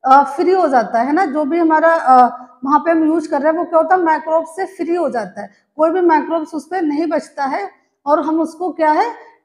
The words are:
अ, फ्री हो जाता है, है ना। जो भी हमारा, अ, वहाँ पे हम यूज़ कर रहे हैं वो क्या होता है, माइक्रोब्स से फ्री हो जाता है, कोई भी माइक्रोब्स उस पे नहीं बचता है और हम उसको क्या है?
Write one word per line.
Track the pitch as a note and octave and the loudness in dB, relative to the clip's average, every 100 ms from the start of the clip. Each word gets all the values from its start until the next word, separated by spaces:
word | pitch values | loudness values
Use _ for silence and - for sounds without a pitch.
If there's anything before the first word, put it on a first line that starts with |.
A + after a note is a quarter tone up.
अ, | C4 C4+ | 6 4
फ्री | C#4 - F4 | 4 -2 0
हो | F#4 E4 | 2 2
जाता | C4 G#3+ A3+ | 0 0 -2
है, | B3 | 0
है | |
ना। | D4+ | 0
जो | G4 C#4 | 0 -2
भी | D4+ E4+ | -2 0
हमारा, | E4 D#4 E4 | 2 4 2
अ, | E4 B3+ B3+ A#3+ A#3+ - _ | 2 4 6 6 2 -18 _
वहाँ | C4+ D4 | 0 0
पे | D#4 | 2
हम | E4 | 0
यूज़ | D#4 E4 D#4 | 2 0 -2
कर | D4 | -2
रहे | D4 | 0
हैं | D#4+ | -2
वो | |
क्या | E4+ E4 | 0 0
होता | D#4+ | 2
है, | F#4 | 2
माइक्रोब्स | E4 D#4 D#4+ D#4+ D#4+ - | 2 -2 0 -2 -2 -8
से | |
फ्री | F#4+ - D#4+ | -10 -8 -4
हो | F4 D4+ | -2 -2
जाता | A#3 G3 G3+ | -4 -8 -12
है, | G#3 _ _ - | -16 _ _ -2
कोई | D#4+ | 0
भी | F4 | 2
माइक्रोब्स | F4+ D#4 - E4 D#4 | 2 2 0 -6 -6
उस | D#4+ - | -10 -8
पे | F#4 | -6
नहीं | D#4+ C#4+ E4 | -4 -2 -2
बचता | D#4 - - | -4 -6 -8
है | C#4 D#4 G4 _ _ _ C#4 | -6 -6 -8 _ _ _ 0
और | D4+ | 0
हम | D#4 D#4 | 0 -2
उसको | D#4+ - F4+ | -4 -4 -8
क्या | - D#4 | -2 0
है? | D#4 A4+ - - _ | 2 0 -4 -18 _